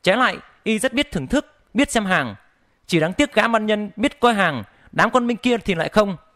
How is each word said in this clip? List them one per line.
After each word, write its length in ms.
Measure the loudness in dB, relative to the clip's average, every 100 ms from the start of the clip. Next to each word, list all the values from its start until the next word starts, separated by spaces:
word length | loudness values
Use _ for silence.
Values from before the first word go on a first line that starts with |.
trái 140 | 0 0
lại 200 | 0 -2 -14 _
y 160 | -4 -2
rất 140 | -2
biết 200 | -2 -4
thưởng 140 | -4 -2
thức, 200 | -4 -4 _ _
biết 160 | -2 0
xem 140 | 0
hàng. 300 | 0 -2 -2 -8 _ _ _ _ _
Chỉ 140 | 0
đáng 120 | 0
tiếc 220 | 0 0
gã 140 | 2 2
man 180 | 0 0
nhân 240 | -2 -4 -4
biết 240 | -4 0
coi 140 | 0
hàng 300 | 2 0 -2 -10 _ -10
đám 180 | 0 2
quân 160 | 2 0
binh 100 | -2
kia 220 | 0 0
thì 160 | -2
lại 140 | -2 0
không. 280 | 2 0 -4 _